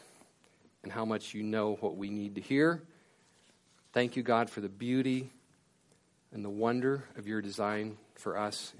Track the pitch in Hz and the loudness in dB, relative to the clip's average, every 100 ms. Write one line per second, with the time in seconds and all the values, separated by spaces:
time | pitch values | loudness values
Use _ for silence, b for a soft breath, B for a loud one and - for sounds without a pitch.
0 | b b b b b b _ _ 98 113 | b b b b b b _ _ -8 -4
1 | 110 107 - 107 107 110 107 101 104 92 | 0 -2 -2 -6 -2 2 2 2 -2 -2
2 | 101 104 101 101 - 135 160 170 b b | -4 -4 -4 -6 0 4 4 4 b b
3 | b b b b b _ _ _ _ 123 | b b b b b _ _ _ _ 0
4 | 123 127 120 117 113 - 101 98 120 131 | 2 0 2 4 2 -2 -6 -4 0 2
5 | 131 127 127 - _ _ _ _ _ _ | 4 0 -2 -12 _ _ _ _ _ _
6 | _ _ _ 107 101 104 113 123 131 139 | _ _ _ -8 -6 0 2 4 2 2
7 | - - 104 107 101 98 104 107 107 107 | -2 -10 -4 -2 -2 0 0 0 -2 -8
8 | - - 107 90 104 - - | -16 -8 -4 -2 -2 -4 -10